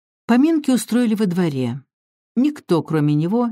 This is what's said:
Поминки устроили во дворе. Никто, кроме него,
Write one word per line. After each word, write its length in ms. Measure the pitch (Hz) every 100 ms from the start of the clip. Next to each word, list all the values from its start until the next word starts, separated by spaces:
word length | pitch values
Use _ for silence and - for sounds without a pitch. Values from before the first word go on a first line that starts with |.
| _ _ -
Поминки 460 | 247 302 320 294
устроили 420 | 254 - 233 240
во 140 | 214 214
дворе. 560 | 175 170 135 123 131 - _ _ _ _ -
Никто, 460 | 294 302 - 180
кроме 320 | - 160 147
него, 360 | 147 165 233 240